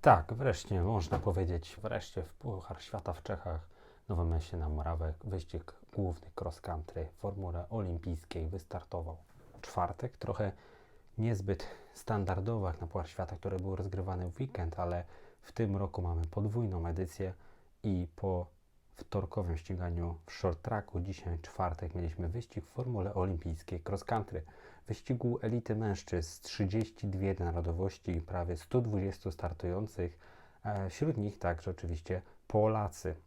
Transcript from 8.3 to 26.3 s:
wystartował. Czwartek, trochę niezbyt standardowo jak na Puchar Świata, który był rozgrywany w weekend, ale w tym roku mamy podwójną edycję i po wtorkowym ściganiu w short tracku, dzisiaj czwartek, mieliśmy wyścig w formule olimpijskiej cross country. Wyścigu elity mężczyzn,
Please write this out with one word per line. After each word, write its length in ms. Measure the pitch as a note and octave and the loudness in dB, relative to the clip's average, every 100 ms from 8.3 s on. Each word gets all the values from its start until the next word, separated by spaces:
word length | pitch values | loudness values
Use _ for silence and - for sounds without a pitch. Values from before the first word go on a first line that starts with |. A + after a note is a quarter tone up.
| F2+ D#2+ | -4 -2
wystartował. 680 | F#2 - F2+ - F2+ E2 D#2+ - - - - | -4 -6 -8 -4 -6 -4 -8 -14 -20 -20 -16
Czwartek, 560 | - - F2+ - B2 - | -6 0 0 0 -6 -4
trochę 340 | - G#2 G2+ - - - - - - - | -4 2 2 0 -14 -20 -20 -20 -12 0
niezbyt 500 | A2 G#2 G2 F#2 - - - | 2 2 2 0 -2 -12 -16
standardowo 760 | - - G#2+ F#2 F#2 G2 A2+ F#2+ | -16 0 2 2 2 2 2 0
jak 140 | E2 | 0
na 60 | E2 | -2
Puchar 220 | F#2+ E2+ | -4 -4
Świata, 260 | - F2+ F2+ | -4 -4 -2
który 240 | - F#2 | -2 0
był 160 | F#2+ F#2+ | 0 0
rozgrywany 540 | F#2+ G2 F#2 F#2 F2+ | 0 0 0 0 -2
w 100 | - | -2
weekend, 400 | C3+ - E2+ E2 | -4 0 -2 0
ale 240 | F2 F2 - - - - | 0 0 -4 -12 -20 -20
w 100 | - | -14
tym 260 | - A2 G2 | 0 2 2
roku 240 | G2 - | 0 0
mamy 260 | F2 E2 E2 | 0 0 0
podwójną 600 | - G#2 A2+ A2+ F2+ E2 | 0 0 2 0 0 0
edycję 460 | E2 F#2 - F#2+ F2+ - - - _ | 0 -2 -2 -4 -4 -16 -20 -20 _
i 240 | G#2+ F#2 F2 - | 2 2 0 -2
po 320 | G2 F2+ F2 - _ _ _ - | 0 0 -2 -10 _ _ _ -18
wtorkowym 640 | - G2+ F#2+ - F2+ D#2+ | -4 -2 0 0 0 0
ściganiu 580 | - F#2 F2+ E2+ E2+ E2 - | -2 -2 0 0 0 -4 -8
w 60 | |
short 300 | - F#2+ D#2+ | 0 0 2
tracku, 380 | - A2 - F#2+ | 0 -2 0 -2
dzisiaj 400 | F2+ F#2+ F2+ E2 | -2 -4 -4 -4
czwartek, 560 | - - F2+ D#2+ F2 F2+ | -6 0 0 0 -4 -2
mieliśmy 320 | E2+ D#2+ F2 | -2 0 -2
wyścig 380 | A2 A#2+ - - | -2 -4 -8 -6
w 40 | |
formule 440 | - B2+ A2+ G2 | -4 -2 0 0
olimpijskiej 680 | G2+ F#2+ E2+ E2+ D#2+ - F2 E2 | 2 2 2 -2 -6 -4 -6 -2
cross 160 | G2 | -4
country. 400 | - A#2 G2 E2+ - - - - - | 0 0 0 -6 -8 -16 -20 -20 -6
Wyścigu 520 | A2 - B2 A#2+ A#2+ | -6 -2 0 2 2
elity 340 | A2+ A#2+ - A2 | 0 0 0 2
mężczyzn, 680 | A2 F#2 - F2+ D#2 | 2 0 0 0 0